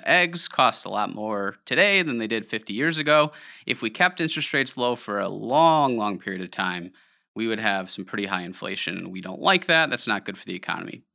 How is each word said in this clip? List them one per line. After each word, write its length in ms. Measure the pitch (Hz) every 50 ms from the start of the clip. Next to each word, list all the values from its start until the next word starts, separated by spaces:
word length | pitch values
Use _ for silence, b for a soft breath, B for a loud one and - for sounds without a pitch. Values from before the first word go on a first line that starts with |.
| -
eggs 420 | 95 156 180 175 170 170 175 -
costs 380 | - - - 131 117 - - -
a 60 | 98
lot 240 | 98 104 104 - -
more 420 | 104 107 110 107 101 98 98 - - _
today 380 | - - 147 196 208 196 190
than 160 | 175 151 123 117
they 80 | 113
did 180 | 107 113 110 107
fifty 300 | - - 107 - - 101
years 240 | 113 143 160 160 156
ago. 340 | 151 147 151 151 151 151 B B B B B B B
If 160 | - 127 -
we 80 | - 110
kept 320 | 110 - 180 185 185 -
interest 320 | 165 160 - 156 143 -
rates 240 | - 139 131 - -
low 180 | 131 123 123 120
for 240 | 117 - - 101 101
a 100 | 95 95
long, 640 | 98 101 107 113 131 151 165 165 160 156 143 135 123
long 220 | 113 104 104 98 90
period 240 | - 101 95 92
of 80 | 92 87
time, 420 | - - 95 92 90 87 85 92 b b b b b b b b _
we 120 | 107 113
would 140 | 113 110 107
have 300 | 110 107 98 95 92 92
some 140 | - - 92
pretty 220 | - - 107 101
high 160 | 95 95 92
inflation, 560 | 90 87 92 - - 95 95 92 - - 90 92
and 120 | 90 92
we 120 | 92 92
don't 180 | 92 92 92 -
like 240 | - 190 190 180 -
that. 240 | - 165 160 160 143
That's 180 | 127 117 -
not 200 | 120 107 98 -
good 100 | - 95
for 80 | - -
the 100 | - 92
economy. 460 | 92 - - 85 82 - - - - - _ _